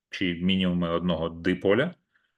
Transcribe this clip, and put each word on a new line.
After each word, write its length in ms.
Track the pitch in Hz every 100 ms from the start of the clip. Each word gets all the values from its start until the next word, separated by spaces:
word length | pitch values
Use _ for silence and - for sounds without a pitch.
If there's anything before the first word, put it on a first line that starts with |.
| _
чи 260 | - 92 87
мінімуми 540 | 92 95 92 87 85
одного 400 | 85 87 87 82
диполя, 680 | 82 90 90 98 104 170 175 _ _ _